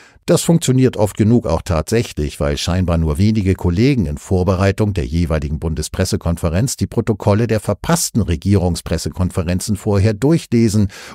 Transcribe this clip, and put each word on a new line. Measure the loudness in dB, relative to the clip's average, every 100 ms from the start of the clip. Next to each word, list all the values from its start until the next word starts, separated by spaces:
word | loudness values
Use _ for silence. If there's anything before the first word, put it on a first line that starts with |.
| -20 _ 0
Das | 0
funktioniert | 4 2 2 2 2 2
oft | -2 2
genug | 2 4 2
auch | -2
tatsächlich, | 0 -2 0 -2 -2 -4 -6 -2
weil | -2 -2
scheinbar | -2 0 0 0
nur | 0 2
wenige | 2 2 0
Kollegen | 0 0 2 2 2 -2
in | -6
Vorbereitung | -2 0 2 2 0 2 -2
der | -2 -2
jeweiligen | 0 0 0 -2 -4
Bundespressekonferenz | -4 -4 -6 -4 -2 -2 -2 -2 0 0 -2 -2
die | -4
Protokolle | -2 -2 -2 2 2 2
der | 0
verpassten | -2 -4 0 -2 0 -2
Regierungspressekonferenzen | 0 0 2 2 2 -2 -4 -4 -4 -4 -2 -2 -2 -2 -2 -4
vorher | 0 2 2
durchlesen | 2 2 2 2 2 2 2 0 -4 -16